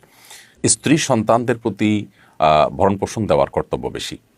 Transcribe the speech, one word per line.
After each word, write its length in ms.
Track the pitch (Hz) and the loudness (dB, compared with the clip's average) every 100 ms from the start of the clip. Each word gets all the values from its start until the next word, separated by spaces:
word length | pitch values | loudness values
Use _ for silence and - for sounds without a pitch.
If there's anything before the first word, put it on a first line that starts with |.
| _ _ - - - _ 113 | _ _ -20 -20 -20 _ -2
স্ত্রী 280 | - - 151 | 0 2 2
সন্তানদের 640 | - 120 107 117 120 117 | 2 0 2 0 0 -2
প্রতি, 480 | 113 98 107 104 101 _ _ - | -4 0 0 0 -4 _ _ 0
আহ, 300 | 78 76 67 | 2 4 2
ভরণ 280 | 69 98 98 | 2 0 0
পোষণ 300 | 98 113 95 | -4 -4 -2
দেওয়ার 240 | 73 69 | 0 0
কর্তব্য 380 | - - 65 62 | -4 -6 -6 -6
বেশি। 280 | 57 - - _ | -10 -12 -14 _